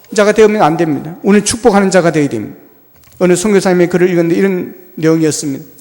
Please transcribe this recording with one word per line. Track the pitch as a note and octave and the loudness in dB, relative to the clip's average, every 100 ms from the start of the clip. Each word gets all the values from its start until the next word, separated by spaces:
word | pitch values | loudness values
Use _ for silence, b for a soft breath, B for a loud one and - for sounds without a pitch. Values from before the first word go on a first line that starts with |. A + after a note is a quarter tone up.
| _ | _
자가 | - G#3 | -2 0
되면 | G#3+ G#3+ G#3+ | 4 2 4
안 | D#3 D#3+ | 0 0
됩니다. | E3 C3+ D3 F3 | -2 -4 -8 -8
우리는 | G#3 G#3 | 2 2
축복하는 | G3+ A#3 A#3+ G3+ G3 | 2 0 2 2 2
자가 | F3+ E3+ | 2 0
되어야 | D#3+ C#3+ | 0 -2
됩니다. | A2+ G#2 - _ _ _ _ _ _ | -4 -10 -16 _ _ _ _ _ _
어느 | F3+ F3 | 0 0
선교사님의 | G#3+ G3 F#3+ F3+ E3+ | 0 0 0 0 0
글을 | F3 F#3 | 2 0
읽었는데 | F3 E3+ F#3 | 2 0 0
이런 | G3 F3+ F#3 - - | 0 -2 -6 -10 -18
내용이었습니다. | - D#3+ E3 D#3 C#3+ D3+ C3+ D#3+ _ | -4 0 2 0 -2 -6 -10 -12 _